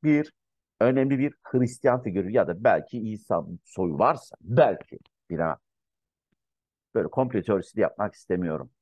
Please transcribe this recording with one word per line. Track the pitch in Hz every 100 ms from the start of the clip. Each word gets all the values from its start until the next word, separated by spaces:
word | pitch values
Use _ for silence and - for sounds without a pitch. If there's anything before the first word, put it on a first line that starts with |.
Bir, | 151 147 151 _ _ _ _ _
önemli | 117 131 131 139
bir | 143 -
Hristiyan | - 127 123 127 139 123
figürü | 123 92 92
ya | 117 85
da | 87
belki | 117 85 76 120
İsa | 110 107 _ 90 - 87
soyu | _ - 92 73
varsa, | 113 151 - -
belki, | - 123 139 90 - - _ _ _
bilemem. | 82 82 69 _ _ _ _ _ _ _ _ _ _ _ _ _ 113
Böyle | 85
komplo | - 131 120
teorisi | 90 101 90 -
de |
yapmak | 98 - 101
istemiyorum. | - - 90 87 78 64 _